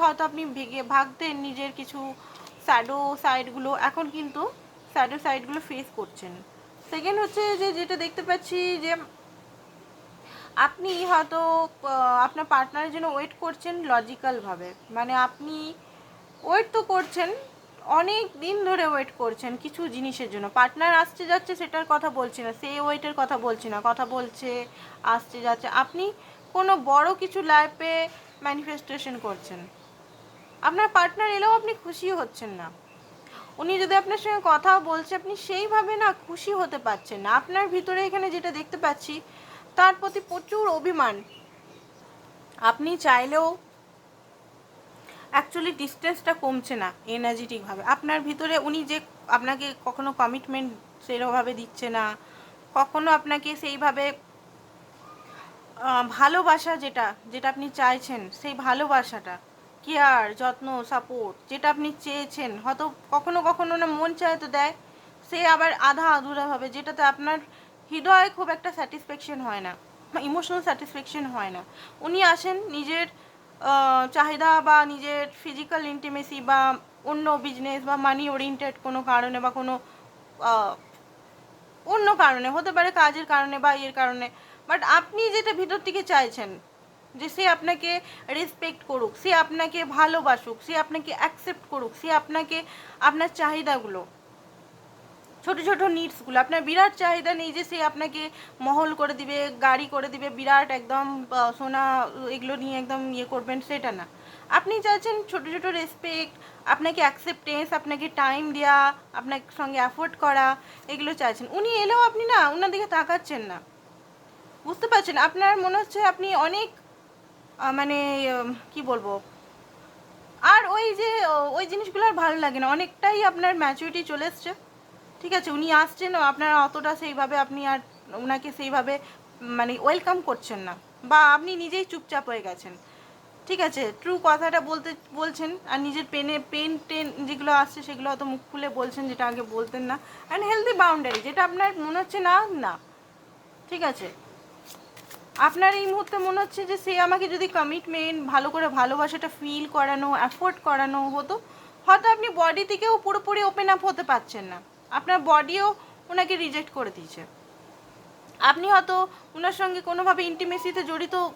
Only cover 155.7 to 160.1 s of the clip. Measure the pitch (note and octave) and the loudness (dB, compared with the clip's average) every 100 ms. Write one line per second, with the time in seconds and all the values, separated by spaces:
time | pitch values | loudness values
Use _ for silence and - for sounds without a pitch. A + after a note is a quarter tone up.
155.7 | G4+ - - - F4+ F4+ F#4 D#4+ D4 D#4 | 0 -6 -20 -4 0 0 0 -2 -6 -6
156.7 | C#4 A3 F#3 E3 - D#3+ - - - - | -6 -8 -8 -16 -18 -18 -20 -20 -20 -20
157.7 | - - - - - - - B3+ D#4 F#4+ | -20 -20 -20 -20 -20 -20 2 4 4 4
158.7 | G4 F#4 F#4 F#4 - - D#4+ F4 - F#4 | 4 4 2 0 -4 -18 -4 -2 0 -2
159.7 | F4+ F4+ F4 F#4 | -4 -4 0 2